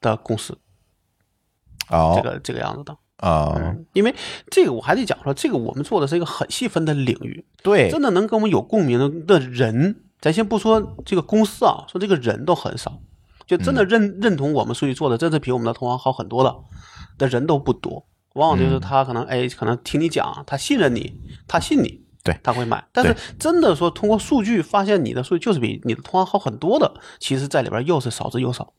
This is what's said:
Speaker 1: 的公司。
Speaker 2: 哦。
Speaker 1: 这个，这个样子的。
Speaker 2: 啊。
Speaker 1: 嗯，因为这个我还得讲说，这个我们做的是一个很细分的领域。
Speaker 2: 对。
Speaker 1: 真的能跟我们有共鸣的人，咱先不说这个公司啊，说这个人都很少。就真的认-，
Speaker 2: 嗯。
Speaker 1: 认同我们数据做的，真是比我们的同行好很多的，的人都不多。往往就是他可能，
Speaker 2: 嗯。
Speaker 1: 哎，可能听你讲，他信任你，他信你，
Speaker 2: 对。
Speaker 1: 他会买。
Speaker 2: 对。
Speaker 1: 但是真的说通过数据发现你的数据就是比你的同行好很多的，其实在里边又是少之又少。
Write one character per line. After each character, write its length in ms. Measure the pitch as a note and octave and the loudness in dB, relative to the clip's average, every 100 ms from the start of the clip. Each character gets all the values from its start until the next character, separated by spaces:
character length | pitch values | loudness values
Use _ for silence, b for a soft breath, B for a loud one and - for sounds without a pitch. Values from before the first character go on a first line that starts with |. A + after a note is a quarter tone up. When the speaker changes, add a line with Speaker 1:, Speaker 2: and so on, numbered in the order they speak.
Speaker 1:
的 160 | A#2 A2 | -2 -2
公 200 | - A2 | -4 -6
司。 220 | - - _ _ _ _ _ _ _ _ _ _ _ - - | -6 -16 _ _ _ _ _ _ _ _ _ _ _ -16 -2
Speaker 2:
哦。 260 | E2 D#2+ F#2 | 2 4 2
Speaker 1:
这 120 | - | 0
个， 120 | - | -6
这 120 | - | -8
个 60 | B2 | -6
样 180 | - G#2 | -6 -8
子 60 | |
的。 140 | D3 D3+ _ _ | -14 -18 _ _
Speaker 2:
啊。 360 | F#2+ D#2+ D2+ D2+ | 0 2 0 -2
Speaker 1:
嗯， 300 | D#2+ G#2 - | -4 -6 -4
因 100 | F#3+ | 0
为 100 | A3 B B B B | 0 B B B B
这 140 | F#4+ | 2
个 80 | C4+ | 4
我 80 | A#2 | 2
还 160 | - G3+ | 0 0
得 80 | |
讲 120 | A3+ - | 0 -4
说， 100 | C#3 | -4
这 160 | C#3 D4+ | -2 -2
个 80 | D#3+ | -2
我 160 | A2+ | -2
们 120 | C3 | -6
做 160 | D3 G#3 | -2 0
的 60 | C#3 | 0
是 80 | E3+ | -2
一 20 | |
个 80 | E3 | -2
很 240 | - - | -6 -6
细 160 | - B3 | -4 -2
分 180 | - | -2
的 80 | D#3+ | 0
领 220 | C#3+ B2+ - | 0 0 -2
域。 220 | - - - _ | -8 -14 -18 _
Speaker 2:
对。 260 | F#3 G3+ G2+ | 2 4 4
Speaker 1:
真 140 | D#4+ | 2
的 80 | C#4 | 2
能 160 | F3+ G#3+ | 2 2
跟 100 | A3 | 0
我 40 | |
们 100 | G#3+ | 2
有 100 | D3 | 0
共 240 | - G#3+ | 0 0
鸣 400 | D3 A#2+ C#3 E3 | 2 2 0 -2
的 140 | D#3+ F3+ | 2 2
人， 640 | B2+ B2 A#2+ A#2 F3+ - _ _ | 2 0 0 2 0 -2 _ _
咱 100 | D#3 | 0
先 160 | E3+ G#3+ | 0 0
不 120 | A3 | 0
说 380 | A3 A3 F#3 - - | 4 2 2 -12 -2
这 100 | F#3 | -2
个 60 | |
公 240 | - G#3+ G#3+ | 2 2 2
司 180 | - | 2
啊， 200 | A3 - - | 0 0 -6
说 80 | F#3 | -6
这 80 | G3+ | 0
个 80 | E3+ | 0
人 280 | A#2 G#2+ | 0 -2
都 100 | D3 | 0
很 220 | E3+ - - | -2 -2 -8
少。 220 | - - - _ _ b - | -10 -12 -20 _ _ b -2
就 100 | F3 | 0
真 180 | G3 | 2
的 120 | C4 F#3+ | 2 4
认-， 160 | A3+ | 4
Speaker 2:
嗯。 140 | G3+ F#3 | 2 0
Speaker 1:
认 160 | A3+ D#3 | 0 2
同 160 | C#3 | 0
我 120 | C#3+ | 0
们 100 | A2 | -2
数 100 | A#2+ | -2
据 80 | C#3+ | -4
做 160 | B2 D3+ | 0 0
的， 80 | A#2 | 0
真 160 | E3 | 0
是 60 | D#3 | 0
比 120 | B2+ | 0
我 60 | B2 | -2
们 80 | A2+ | -2
的 60 | |
同 160 | A#2+ B2 | -4 -4
行 100 | B2+ | -2
好 140 | C3 | -2
很 160 | B2+ G#2 | -4 -4
多 160 | A#2+ | 2
的， 100 | C3 - B B B B B - | 2 0 B B B B B -2
的 100 | C3+ | 0
人 200 | B2 D3+ | 0 2
都 120 | D3 | 0
不 140 | C#3 | 0
多。 320 | - - - _ _ _ | -2 -4 -12 _ _ _
往 160 | C#3 D#3+ | 0 2
往 80 | - | 4
就 100 | E3 | 2
是 100 | C3 | 0
他 240 | - C#3 | 0 0
可 120 | C3 | 0
能， 100 | A#2 | -4
Speaker 2:
嗯。 40 | - | -2
Speaker 1:
哎， 200 | B2 B2 | -2 -4
可 160 | - | -4
能 120 | A2+ A#2+ | -4 -2
听 200 | - C#3+ | -2 -2
你 100 | D#3+ | 0
讲， 360 | - - - C#3+ | -2 -4 -8 -8
他 100 | C#3 | -8
信 220 | - C#4 | -2 2
任 160 | D3 | 2
你， 260 | A2 - - B B - | 0 -6 -14 B B -2
他 100 | E3 | -2
信 240 | - D4 | 2 2
你， 200 | - - _ _ | 2 -4 _ _
Speaker 2:
对。 140 | - - | -2 0
Speaker 1:
他 100 | - | -2
会 120 | A#2+ | -2
买。 140 | A#2 A2 - | -2 -4 -2
Speaker 2:
对。 100 | - | 2
Speaker 1:
但 40 | B3 | 2
是 100 | - B - | 0 B -4
真 220 | D#4 F4 | 0 4
的 140 | C#4 | 4
说 160 | D3 E3+ | 4 0
通 180 | - G#3 | 0 0
过 80 | G#3+ | 0
数 240 | - C#4 | 2 0
据 200 | G3+ A3+ | 2 0
发 220 | D3+ G3+ | 0 0
现 200 | G3 G3+ | 2 2
你 80 | A#2 | 0
的 120 | B2 | -4
数 120 | B2+ E3+ | -2 -2
据 80 | |
就 80 | A#3 | 0
是 60 | E3+ | 0
比 220 | A2 A2 | 0 -4
你 100 | B2 | -4
的 80 | A2 | -6
同 180 | - F#3 | -2 0
行 60 | F#3 | 0
好 120 | G3+ | -2
很 180 | - G#2+ | -2 -4
多 200 | E3 C#4+ | 0 2
的， 140 | G3+ B B B | 2 B B B
其 180 | - C3+ | -4 -4
实 120 | C#3 | 0
在 140 | D3+ | -2
里 80 | A2+ | -2
边 140 | G#2 C#3+ | -4 0
又 120 | D#3+ | 0
是 120 | B2 | -2
少 180 | - - | -6 -6
之 120 | A#2+ | -2
又 120 | B2 | -4
少。 200 | B2 - | -4 -10